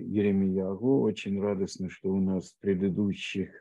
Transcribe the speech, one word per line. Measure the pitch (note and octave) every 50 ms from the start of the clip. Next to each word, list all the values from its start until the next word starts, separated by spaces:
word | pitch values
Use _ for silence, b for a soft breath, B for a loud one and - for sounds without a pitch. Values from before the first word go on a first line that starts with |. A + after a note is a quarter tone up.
| F#2+ F#2+
Еремиягу. | G2 G#2+ G2+ G2+ G2 G2 G2 F#2+ F#2 G2 F#2+ F#2 G2 F#2+ A#2 C3 C#3 C#3
Очень | B2 G#2+ G2 - - G2+ G2 G2
радостно, | G2 G#2 G2+ F#2+ G2 F#2 - - F#2 F2
что | - - - F#2+
у | F#2+ G2
нас | F#2+ F#2+ F#2+ F#2 F2 -
в | - _
предыдущих, | - G2+ G2 F2+ G2 G2 E2+ G2+ G#2 G2+ F2+ - - - - G2 F#2 - - -